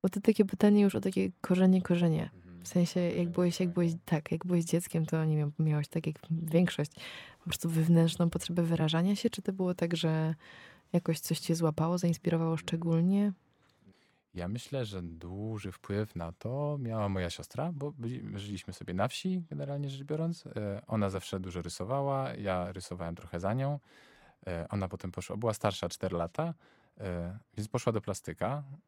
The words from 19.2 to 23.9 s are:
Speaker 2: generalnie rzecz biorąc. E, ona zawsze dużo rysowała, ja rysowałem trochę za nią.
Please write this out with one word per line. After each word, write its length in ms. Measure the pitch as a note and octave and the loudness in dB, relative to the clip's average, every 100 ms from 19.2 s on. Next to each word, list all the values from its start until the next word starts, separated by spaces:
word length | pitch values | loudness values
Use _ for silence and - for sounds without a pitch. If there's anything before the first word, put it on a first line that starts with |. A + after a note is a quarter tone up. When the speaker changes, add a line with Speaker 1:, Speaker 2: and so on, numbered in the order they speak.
| F#3 F#3 E3 | -4 -4 -4
Speaker 2:
generalnie 380 | C#3+ C#3+ C#3+ C#3+ | -8 -6 -6 -6
rzecz 140 | C3+ | -8
biorąc. 420 | C#3+ D3+ E3 E3+ - | -6 -2 -2 -4 -8
E, 360 | - G#2 G2 - | -6 -4 -6 -2
ona 240 | A2 G2+ | 0 0
zawsze 300 | F#2+ - G2 | -2 -6 -6
dużo 220 | F#2 F2 | -6 -6
rysowała, 720 | F2 - F#2+ C#3 C#3 C3+ C3 | -8 -8 -4 -2 0 -2 -2
ja 380 | A#2+ G#2 F#2 F2 | -4 -2 -2 -2
rysowałem 420 | F#2 - F2+ E2+ | -8 -10 -8 -6
trochę 260 | E2+ F2 F2 | -8 -8 -4
za 140 | F#2+ | -2
nią. 240 | A#2+ C3+ C#3+ _ | 0 -2 -4 _